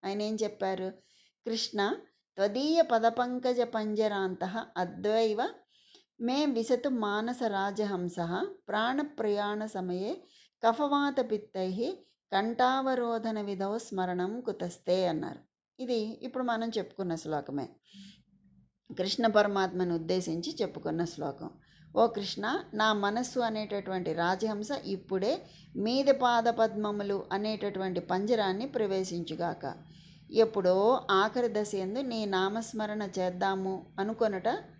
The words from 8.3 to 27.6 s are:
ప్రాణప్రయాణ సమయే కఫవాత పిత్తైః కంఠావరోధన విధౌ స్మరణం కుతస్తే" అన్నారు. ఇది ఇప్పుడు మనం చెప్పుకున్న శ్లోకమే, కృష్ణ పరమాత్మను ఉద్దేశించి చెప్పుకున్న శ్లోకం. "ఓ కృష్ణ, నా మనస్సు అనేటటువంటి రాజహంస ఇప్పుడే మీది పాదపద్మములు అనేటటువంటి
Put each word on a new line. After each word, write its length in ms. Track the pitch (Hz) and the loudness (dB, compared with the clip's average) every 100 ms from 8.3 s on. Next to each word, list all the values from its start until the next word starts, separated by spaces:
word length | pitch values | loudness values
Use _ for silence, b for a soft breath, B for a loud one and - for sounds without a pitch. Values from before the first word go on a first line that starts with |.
| 180 | -2
ప్రాణప్రయాణ 1200 | 403 - - 208 226 269 294 - 214 202 208 208 214 | -4 -6 -4 0 0 0 -2 -2 0 0 0 -2 -4
సమయే 580 | 190 185 180 202 359 B B B _ 226 | -4 -4 -2 -2 -6 B B B _ 2
కఫవాత 640 | 226 294 285 285 269 233 | 2 2 4 2 2 0
పిత్తైః 600 | 214 208 190 185 190 247 381 b b _ | -2 -4 -4 -2 -2 -2 -4 b b _
కంఠావరోధన 1080 | 190 220 233 254 262 262 254 240 233 226 220 | 0 0 2 2 4 2 0 0 0 -2 -2
విధౌ 360 | 202 196 196 214 | -4 -2 -2 -2
స్మరణం 640 | 220 190 180 180 180 226 | -4 -2 0 0 -2 -2
కుతస్తే" 680 | 247 196 180 175 - 185 185 | -4 -4 -6 -6 0 2 4
అన్నారు. 320 | 160 - - - _ _ _ | 0 -4 -10 -18 _ _ _
ఇది 180 | 254 240 | -2 0
ఇప్పుడు 460 | 214 220 254 254 | -2 -6 -8 -4
మనం 280 | 247 226 226 220 | -2 0 0 -2
చెప్పుకున్న 380 | 202 - 190 165 | -4 -4 -4 -2
శ్లోకమే, 540 | 160 151 147 139 127 - B 196 B B _ _ _ - _ _ _ 226 | -2 -4 -2 -6 -8 -14 B -20 B B _ _ _ -20 _ _ _ -4
కృష్ణ 300 | 190 - 233 | -2 2 4
పరమాత్మను 680 | 214 208 196 190 180 180 170 | 4 4 2 0 0 0 0
ఉద్దేశించి 600 | 160 185 175 165 170 - | 0 -2 0 -4 -4 -4
చెప్పుకున్న 440 | 196 - 170 160 170 | -4 -4 -4 -2 -4
శ్లోకం. 440 | 170 143 139 - - b b b - | -4 -6 -6 -12 -16 b b b 4
"ఓ 100 | 226 | 4
కృష్ణ, 560 | 220 196 - 208 311 - | 2 -6 -4 -2 -2 -4
నా 200 | 214 220 | 0 2
మనస్సు 460 | 208 202 214 247 262 | 4 2 0 -2 -2
అనేటటువంటి 760 | 233 220 214 202 190 185 175 | -2 -2 -4 -6 -4 -4 -2
రాజహంస 580 | 160 170 190 220 208 214 | 0 0 0 0 -2 -4
ఇప్పుడే 760 | 277 - 196 - 190 196 330 B B B - | -6 -4 -6 -2 -2 0 -2 B B B -4
మీది 360 | 208 254 277 | 0 2 4
పాదపద్మములు 1120 | 269 247 240 226 226 226 202 214 208 202 196 - | 6 6 4 2 4 2 2 -2 -2 -2 -2 -2
అనేటటువంటి 680 | 196 214 220 | -2 -2 -2